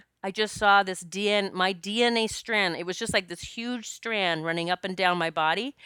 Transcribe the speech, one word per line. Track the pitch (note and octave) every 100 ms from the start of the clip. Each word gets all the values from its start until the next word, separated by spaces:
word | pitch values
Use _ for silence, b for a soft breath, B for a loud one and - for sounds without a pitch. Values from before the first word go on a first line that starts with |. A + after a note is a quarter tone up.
| - _
I | G3
just | G3 G#3+ -
saw | G#3 G3
this | F#3+ F#3
D | E3+ F#3 G#3
N, | G#3 G3
my | F#3 F#3
D | F#3 F#3+ G#3+
N | A#3+ A#3
A | A3
strand. | - - G#3+ F#3+ D#3+
It | F3
was | F3+
just | A3+
like | G#3+ F3
this | E3+
huge | - - A#3+ B3 G#3+
strand | - A#3 G#3+ F#3 E3 D#3+
running | E3+ E3+
up | F3+ G3
and | F#3
down | F#3 F3+
my | E3
body, | D#3+ D#3 F3 B3+ -